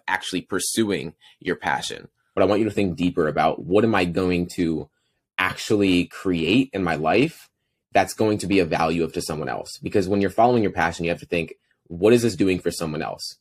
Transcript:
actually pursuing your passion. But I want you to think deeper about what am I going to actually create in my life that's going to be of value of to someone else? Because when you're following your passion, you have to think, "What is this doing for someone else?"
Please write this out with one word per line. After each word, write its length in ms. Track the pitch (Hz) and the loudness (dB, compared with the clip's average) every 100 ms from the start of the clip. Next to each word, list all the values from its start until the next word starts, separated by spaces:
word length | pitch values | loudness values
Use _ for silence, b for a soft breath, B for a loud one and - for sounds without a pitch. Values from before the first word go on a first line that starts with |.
| - | -6
actually 320 | 92 - 92 | -4 -4 -8
pursuing 720 | - 92 - - 107 85 78 - b b | -4 -4 -4 -2 0 -2 -6 -14 b b
your 160 | - 85 | -6 -4
passion. 540 | 80 69 - - - _ _ - | -2 -4 -6 -12 -16 _ _ 0
But 60 | |
I 60 | 95 | 2
want 120 | 101 | 2
you 60 | 110 | 0
to 60 | |
think 260 | 104 101 80 | 0 -2 0
deeper 320 | 87 87 78 | 0 0 0
about 340 | 73 78 - | 2 0 0
what 220 | 71 101 117 | 2 2 4
am 100 | 101 | 2
I 80 | |
going 460 | 90 85 92 87 87 - | 0 0 0 0 -2 -2
to 340 | 82 78 78 _ _ _ _ - | -2 -2 -6 _ _ _ _ -4
actually 680 | 95 - - 107 98 90 90 | -4 -4 -2 2 4 4 0
create 640 | - 95 85 80 120 135 | -4 -2 0 2 2 2
in 100 | 95 | -2
my 120 | 85 78 | -2 -2
life 540 | 78 101 160 - - _ _ _ _ | 2 2 2 -4 -20 _ _ _ _
that's 220 | 101 95 - | 0 0 0
going 240 | 110 104 | 0 0
to 80 | 92 | 2
be 120 | 98 | 2
of 100 | 82 | 2
value 340 | 82 82 85 | 0 0 0
of 100 | 78 | -2
to 80 | 87 | -4
someone 260 | - 78 65 | -6 -6 -6
else? 300 | 50 - - | -8 -10 -12
Because 260 | - 107 92 | -2 0 2
when 100 | 101 | 0
you're 120 | 98 | 0
following 320 | - 120 123 | 4 4 4
your 80 | 98 | 0
passion, 340 | - 85 85 85 | 0 -2 -2 -4
you 60 | |
have 80 | 82 | -4
to 80 | - | -2
think, 260 | 87 80 - _ _ - | -4 -4 -10 _ _ -16
"What 260 | 85 104 | 0 4
is 120 | 120 | 6
this 120 | 117 113 | 4 2
doing 240 | 95 92 | 0 2
for 120 | 87 | -2
someone 320 | - 82 78 | -4 -6 -4
else?" 340 | 57 - - - | -6 -8 -14 -16